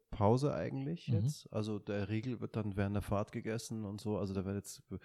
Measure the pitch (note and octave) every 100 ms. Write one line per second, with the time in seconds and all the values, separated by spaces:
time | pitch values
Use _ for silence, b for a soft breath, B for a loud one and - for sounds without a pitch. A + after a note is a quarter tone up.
0 | _ - G#2 B2 C#3+ - - C3+ C3+ E3+
1 | - A2 A#2+ D#3 - A2 G#2+ G#2 G#2 G2+
2 | F#2+ A2 B2+ A#2 A2 A#2 G#2 F#2+ G2+ G#2
3 | - G2+ G#2+ A#2+ G#2+ A2+ - A2+ G#2 G2+
4 | G#2+ G#2 G2 G2 F#2+ G2+ - - - F#2+